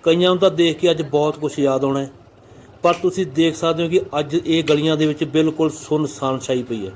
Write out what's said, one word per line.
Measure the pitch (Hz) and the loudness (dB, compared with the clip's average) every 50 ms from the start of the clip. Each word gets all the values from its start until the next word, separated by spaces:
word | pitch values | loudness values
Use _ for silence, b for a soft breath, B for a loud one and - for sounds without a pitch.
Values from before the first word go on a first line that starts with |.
ਕਈਆਂ | - 170 165 175 180 180 | 2 2 2 4 4 2
ਨੂੰ | 185 180 | 4 4
ਤਾਂ | 190 190 | 2 2
ਦੇਖ | 156 160 170 165 151 151 | 4 4 2 2 2 2
ਕੇ | - 175 | 2 2
ਅੱਜ | 165 156 | 2 2
ਬਹੁਤ | 156 139 131 147 147 151 147 147 | -2 -2 0 0 2 0 -2 -2
ਕੁਛ | 151 147 147 - | -6 -6 -2 0
ਯਾਦ | 139 135 135 131 135 | 0 2 2 2 0
ਆਉਣਾ | 135 135 139 | 0 0 -2
ਹੈ, | 139 135 - - - - _ - B B B B B B B - | -4 -6 -10 -20 -20 -20 _ -20 B B B B B B B 0
ਪਰ | - 170 170 | 2 2 2
ਤੁਸੀਂ | 170 - 180 180 185 185 | 2 0 -2 -2 -2 -6
ਦੇਖ | 151 131 151 165 165 156 | -4 0 0 0 0 0
ਸਕਦੇ | - - 165 160 160 170 | 0 -2 -2 0 0 -2
ਹੋ | 165 | 0
ਕਿ | 175 185 190 - - 147 | 0 0 -2 0 -4 -4
ਅੱਜ | 147 139 147 170 - | -4 -2 -4 -4 -2
ਇਹ | 151 160 165 160 | 0 0 0 2
ਗਲੀਆਂ | 156 151 151 147 160 156 | 2 0 2 2 0 2
ਦੇ | 147 156 | 2 2
ਵਿੱਚ | 151 147 147 160 | 0 0 -2 -4
ਬਿਲਕੁਲ | 143 131 156 156 160 151 - 160 156 | -2 0 2 2 2 0 0 -2 -2
ਸੁੰਨਸਾਨ | 156 - - - 156 151 151 135 - - 143 135 131 131 | -2 -6 -6 -4 -2 -2 -2 -4 -4 -4 -4 -4 -4 -4
ਛਾਈ | - - 131 127 | -2 -2 -2 -2
ਪਈ | 120 123 117 110 98 | -2 -4 -6 -6 -6
ਹੈ। | 95 98 | -10 -12